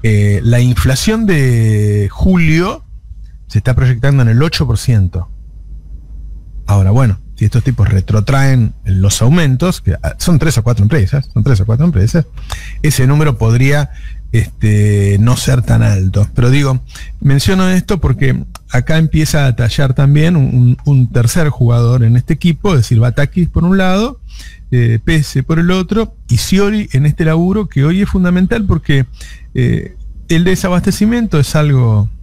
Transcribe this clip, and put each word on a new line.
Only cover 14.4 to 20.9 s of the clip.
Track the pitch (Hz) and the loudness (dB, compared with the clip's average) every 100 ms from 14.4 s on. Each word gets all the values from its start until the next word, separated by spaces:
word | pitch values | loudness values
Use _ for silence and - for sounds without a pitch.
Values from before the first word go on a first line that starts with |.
| - - 110 104 104 101 101 101 | -2 -2 0 2 2 2 2 2
no | 113 123 | 2 0
ser | - 131 | 0 0
tan | - 117 | 2 2
alto. | 113 98 95 98 104 | 2 2 0 0 -2
Pero | - 120 | 0 2
digo, | 143 139 127 - - - - | 2 2 -2 -6 -16 -16 -4
menciono | 139 139 - 190 185 | 0 2 2 2 2
esto | 185 - 196 | 0 0 -2
porque | 143 123 135 127 - - - | 0 0 0 -2 -6 -16 -4
acá | 123 - 160 | -4 0 0
empieza | 160 156 151 156 139 | 2 0 0 0 0
a | |
tallar | 117 120 - 135 | 0 -2 0 0
también | 127 139 147 160 | 2 2 4 4
un, | 175 131 | 2 2
un, | 123 123 123 | 2 2 2
un | - | 2